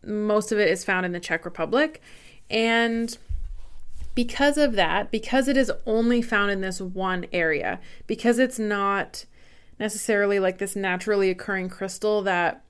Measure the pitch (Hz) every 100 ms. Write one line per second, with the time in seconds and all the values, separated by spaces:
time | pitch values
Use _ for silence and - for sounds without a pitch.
0 | - 214 214 214 214 214 202 185 - 185
1 | 180 175 - 165 180 - 165 254 311 311
2 | - - - - - 226 226 226 233 226
3 | 233 - - - - - - - - -
4 | - - 240 - 285 294 285 214 165 175
5 | 208 226 - 262 269 269 247 - - 220
6 | 233 240 233 214 202 202 190 185 185 190
7 | 190 185 - 180 165 151 87 180 - -
8 | - 226 226 233 254 254 214 208 196 196
9 | - - - - - - - - 214 214
10 | - 208 202 202 190 185 196 202 190 180
11 | 185 208 190 185 - 190 185 185 190 180
12 | 214 214 196 180 170 - -